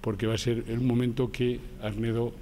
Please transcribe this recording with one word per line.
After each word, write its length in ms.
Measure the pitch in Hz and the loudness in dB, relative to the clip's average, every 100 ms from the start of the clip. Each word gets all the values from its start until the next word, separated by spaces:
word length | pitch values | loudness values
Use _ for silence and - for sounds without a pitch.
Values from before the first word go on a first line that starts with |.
porque 240 | 113 98 110 | -4 0 0
va 80 | |
a 60 | 113 | 2
ser 240 | 120 117 113 | 2 0 0
el 120 | 117 | 0
momento 520 | 127 120 123 117 123 | 2 4 2 2 0
que 280 | - 123 123 - - | 0 0 0 -6 -6
Arnedo 500 | 107 104 113 110 117 - | -4 -2 0 0 0 -4